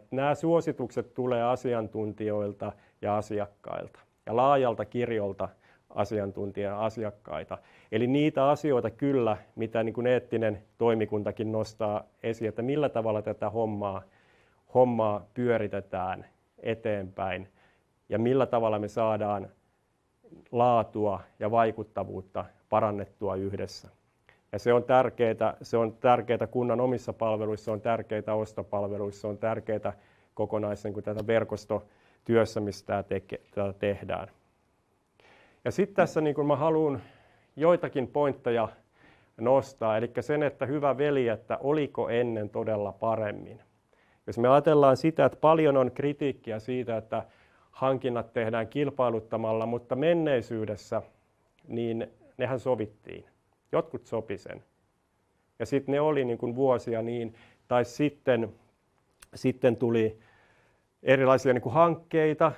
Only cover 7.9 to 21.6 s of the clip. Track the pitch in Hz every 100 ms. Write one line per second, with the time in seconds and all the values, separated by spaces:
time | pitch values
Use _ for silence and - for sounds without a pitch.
7.9 | 110 123 143 151 143 139 147 156 123 117
8.9 | - 143 135 110 104 - - 113 117 113
9.9 | 120 123 123 120 117 110 104 - - 117
10.9 | 113 107 107 104 101 110 110 107 - 107
11.9 | 104 - _ 113 113 107 101 123 151 135
12.9 | 120 110 107 110 101 107 113 110 104 101
13.9 | 95 - _ _ _ _ _ _ 127 127
14.9 | 113 110 104 - - 123 113 104 101 -
15.9 | 95 92 92 - _ _ _ 113 113 113
16.9 | 101 95 98 95 92 95 _ _ _ _
17.9 | _ - 107 120 135 120 117 113 104 104
18.9 | 120 110 107 104 101 98 _ _ _ _
19.9 | _ _ _ - - - 120 123 117 104
20.9 | 107 104 92 - - 107 117